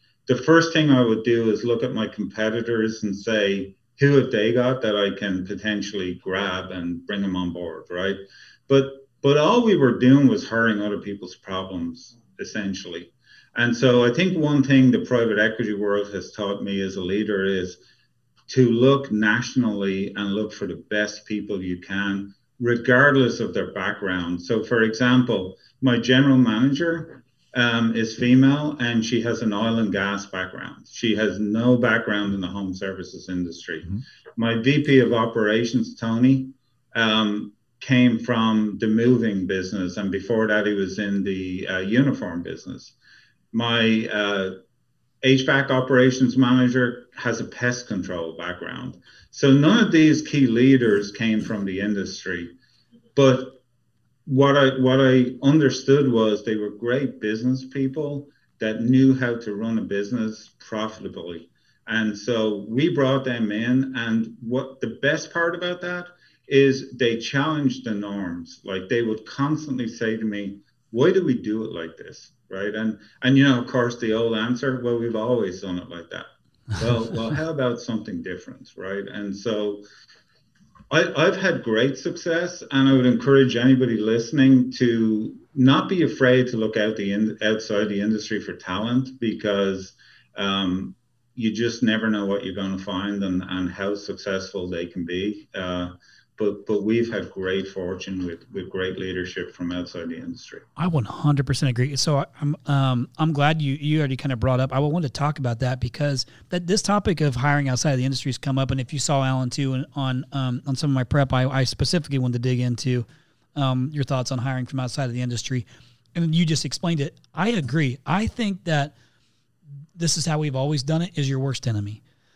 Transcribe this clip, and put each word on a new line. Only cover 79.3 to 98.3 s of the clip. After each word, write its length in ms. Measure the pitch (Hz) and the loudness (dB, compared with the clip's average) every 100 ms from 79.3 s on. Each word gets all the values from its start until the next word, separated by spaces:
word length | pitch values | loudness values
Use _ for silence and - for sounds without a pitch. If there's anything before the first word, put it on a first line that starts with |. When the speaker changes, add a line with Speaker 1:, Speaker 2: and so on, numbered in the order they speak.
| 98 | -8
Speaker 1:
so 460 | 120 107 104 104 - - _ _ _ _ _ _ _ - - | -4 -4 -4 -6 -12 -20 _ _ _ _ _ _ _ -20 -2
I, 220 | 151 175 - | 0 2 2
I've 200 | 175 - | 2 2
had 260 | 190 135 | 0 0
great 340 | 117 110 135 135 | 0 2 2 -2
success, 640 | - - 175 165 180 - - | -8 -6 -4 -2 -4 -8 -2
and 180 | 135 135 | 2 6
I 40 | |
would 140 | 135 123 | 6 6
encourage 500 | 117 139 139 131 117 | 4 6 6 6 4
anybody 420 | 127 127 123 110 | 4 6 4 0
listening 720 | 107 117 117 151 135 131 123 - | 2 0 0 4 8 8 4 2
to 560 | 120 117 110 107 120 - _ | 2 4 2 0 -4 -10 _
not 340 | 139 131 160 - | 2 4 4 2
be 140 | 185 | 0
afraid 460 | 147 - 127 127 120 | 0 4 4 6 2
to 80 | 113 | 0
look 200 | 110 110 | -2 0
out 200 | 107 110 | -2 -2
the 160 | 101 | -2
in-, 260 | 101 107 104 | -2 -2 -2
outside 460 | 107 110 - 104 104 | -2 -2 -2 -2 -2
the 120 | 101 | -2
industry 400 | 107 107 - 104 | -2 -2 -4 -8
for 140 | 101 | -8
talent, 540 | - - 95 113 127 131 - | -12 -8 -6 -2 -2 -2 -4
because, 720 | 117 95 104 101 98 95 95 _ _ _ _ - | -6 -4 -2 0 0 -2 -8 _ _ _ _ -8
um, 580 | 98 98 95 92 98 - _ _ _ - | -4 -2 -2 -4 -6 -14 _ _ _ -6
you 160 | 113 | -4
just 300 | 101 117 - | -2 -2 0
never 260 | 113 110 110 | 0 0 0
know 160 | 107 98 | -2 -2
what 180 | 98 | -4
you're 100 | 95 | -6
gonna 240 | 95 95 95 | -8 -6 -8
find 460 | 101 92 101 101 | -6 -6 -6 -4
and, 180 | 95 92 90 | -4 -4 -4
and 220 | 92 90 | -4 -6
how 240 | 95 98 | -4 -6
successful 760 | 101 - 95 104 95 92 98 90 | -6 -8 -10 -6 -6 -6 -8 -8
they 180 | 87 87 | -6 -8
can 180 | 95 | -8
be. 440 | 85 90 101 104 - | -6 -4 -6 -8 -12
Uh, 360 | 98 90 90 90 90 _ _ _ - | -10 -6 -6 -8 -12 _ _ _ -4
but, 300 | 104 98 - | -4 -4 -2
but 160 | 104 | -2
we've 300 | 101 117 117 | 0 0 0
had 180 | 104 90 | -4 -8
great 380 | - 92 95 92 | -6 -4 -4 -4
fortune 580 | 98 87 95 - 92 | -8 -8 -8 -8 -8
with, 180 | 87 | -8